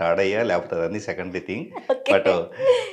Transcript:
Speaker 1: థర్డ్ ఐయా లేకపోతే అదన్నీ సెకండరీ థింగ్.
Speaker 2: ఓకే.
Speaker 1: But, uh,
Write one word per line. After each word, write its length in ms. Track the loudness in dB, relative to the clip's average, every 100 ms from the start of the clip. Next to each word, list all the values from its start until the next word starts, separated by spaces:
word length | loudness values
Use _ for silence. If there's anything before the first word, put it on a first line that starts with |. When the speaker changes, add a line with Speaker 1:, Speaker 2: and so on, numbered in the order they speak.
Speaker 1:
థర్డ్ 200 | 2 4
ఐయా 220 | 2 2
లేకపోతే 340 | 2 0 0 -2
అదన్నీ 240 | -2 -4
సెకండరీ 400 | -6 -6 -6 -8
థింగ్. 260 | -6 -8 -8 -8 -4
Speaker 2:
ఓకే. 220 | -2 2
Speaker 1:
But, 140 | 2 4
uh, 180 | 2 -2 0 2 2 0